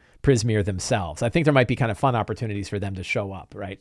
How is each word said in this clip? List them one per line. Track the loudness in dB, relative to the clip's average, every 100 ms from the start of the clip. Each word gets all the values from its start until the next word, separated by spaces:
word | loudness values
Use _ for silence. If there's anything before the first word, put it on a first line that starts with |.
| _ _
Prismeer | 4 4 4 2
themselves. | 0 -2 -2 -2 -2 -4
I | 0
think | 2
there | 4
might | 4 4
be | 2
kind | 0
of | 0
fun | 0 0
opportunities | -2 -4 -4 -6 -4
for | -4
them | -4 -6
to |
show | -4 -4 -4
up, | -8 -14 -12
right, | -12 -10